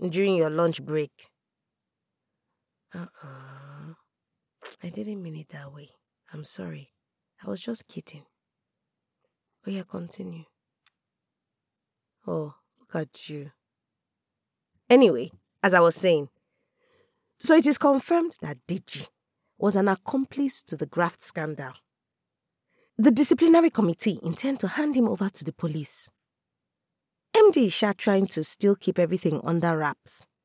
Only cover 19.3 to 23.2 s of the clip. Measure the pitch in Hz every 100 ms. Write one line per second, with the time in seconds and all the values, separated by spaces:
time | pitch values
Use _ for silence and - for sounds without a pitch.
19.3 | _ _ - 202 196 196 190 - 269 269
20.3 | - 277 - - 156 147 175 170 - -
21.3 | - 156 147 131 - _ _ _ _ _
22.3 | _ _ _ _ _ _ - 240 226